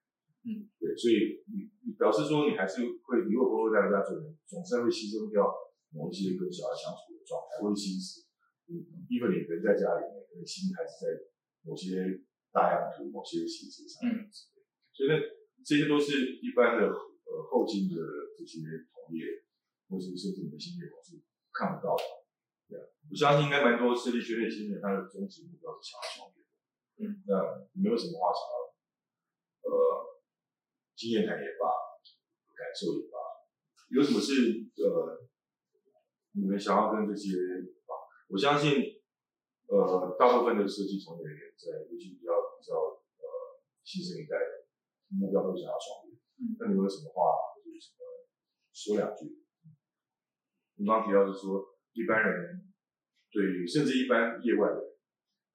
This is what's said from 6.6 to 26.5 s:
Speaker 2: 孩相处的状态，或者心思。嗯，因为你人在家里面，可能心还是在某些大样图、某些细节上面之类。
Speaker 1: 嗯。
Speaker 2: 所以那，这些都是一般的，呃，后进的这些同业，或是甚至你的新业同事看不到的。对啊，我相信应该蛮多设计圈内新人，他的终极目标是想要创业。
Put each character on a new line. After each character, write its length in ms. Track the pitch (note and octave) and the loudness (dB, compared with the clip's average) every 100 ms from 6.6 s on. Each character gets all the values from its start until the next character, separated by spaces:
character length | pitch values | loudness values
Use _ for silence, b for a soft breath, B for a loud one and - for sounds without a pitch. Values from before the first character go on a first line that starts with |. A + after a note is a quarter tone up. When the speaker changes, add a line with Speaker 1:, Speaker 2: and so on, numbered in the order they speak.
| E2+ | -6
Speaker 2:
孩 60 | - | -6
相 180 | - | -8
处 240 | - - - | -10 -16 -20
的 80 | - | -10
状 160 | - - | -8 -8
态， 140 | - | -4
或 80 | G#2 | -2
者 40 | G#2 | -2
心 220 | G2 F#2+ | -2 -6
思。 300 | - - _ _ _ _ - | -8 -12 _ _ _ _ -14
嗯， 140 | E3+ - - - | -12 -12 -16 -6
因 120 | A#3+ | -2
为 80 | A#2 | 2
你 60 | F#2 - | 0 0
人 160 | E2+ | -2
在 100 | - | 2
家 240 | - - - | 4 4 0
里 80 | - | -4
面， 120 | - - | -12 -18
可 60 | - | -16
能 80 | - | -14
心 280 | F#3 F#3 F3 | -6 -4 -4
还 100 | E3 | -8
是 160 | - | -6
在 40 | E3+ D#3+ - _ _ _ | -6 -6 -8 _ _ _
某 120 | D#3+ | -12
些 480 | - F#3 F#3 F#3+ F#3+ - _ _ | -10 -6 -4 -2 -4 -10 _ _
大 220 | - - | 2 4
样 180 | - - | 4 0
图、 160 | - - | -6 -10
某 140 | - | -10
些 220 | - E2+ E2 | -6 -4 -4
细 220 | - - | -8 -14
节 180 | - - | -20 -20
上 180 | - B3 | -6 -2
面 240 | G#3 - | -2 -6
之 220 | - - | -20 -20
类。 80 | _ | _
Speaker 1:
嗯。 80 | _ _ _ | _ _ _
Speaker 2:
所 140 | - C#3 | -2 2
以 40 | |
那， 40 | D3+ D3 - _ _ | 2 0 -8 _ _
这 140 | - D3 | 0 2
些 100 | D3+ | 4
都 100 | D3 | 4
是 400 | C#3+ C#3 B2+ - | 2 2 0 -2
一 100 | - | -2
般 240 | - A#2 - | 4 4 6
的， 120 | G2+ | 2
呃， 420 | - - _ - - - | 0 -8 _ -10 -10 0
后 160 | - - | 2 2
进 220 | - F#3+ | 2 0
的 80 | E3+ - - - - | -2 -6 -8 -10 -14
这 80 | |
些 160 | E4+ E2 D#2 D#2+ E2 | -16 -12 -10 -10 -12
同 240 | - - | -20 -10
业， 320 | E2 E2 - _ _ _ _ - | -8 -6 -10 _ _ _ _ -10
或 140 | - | -8
是 160 | F#3 F3+ | -8 -6
甚 160 | G3 | -6
至 80 | - | -6
你 60 | - | -8
的 100 | - | -10
新 180 | F3 F3 | -12 -10
业 80 | E3 | -12
同 80 | - | -16
事 200 | - E3+ _ _ _ | -20 -20 _ _ _
看 240 | - G3 - | -4 -4 -2
不 80 | G3 | -2
到 100 | - | -2
的。 80 | - - _ _ _ _ - | -2 -10 _ _ _ _ -18
对 120 | - | -18
啊， 40 | - _ - | -18 _ -10
我 40 | |
相 240 | - C#3+ D3 | 0 4 6
信 80 | D3 | 6
应 60 | |
该 100 | C#3+ | 4
蛮 160 | C3+ A#2 | 4 4
多 160 | B2 A#2+ | 4 2
设 140 | B2+ | 0
计 80 | A#2 | -2
圈 200 | A2 A2+ | 0 -2
内 80 | G#2 | -2
新 200 | G#2 G#2+ | -2 -6
人， 80 | F#2 | -4
他 120 | G2+ | -2
的 120 | G2 F#2 | -2 -4
终 240 | F#2+ G2 | -8 -10
极 160 | - - | -12 -20
目 120 | - | -18
标 160 | D#2+ - | -14 -14
是 80 | - | -14
想 160 | - | -12
要 40 | - | -12
创 80 | - - | -12 -16
业。 80 | _ _ | _ _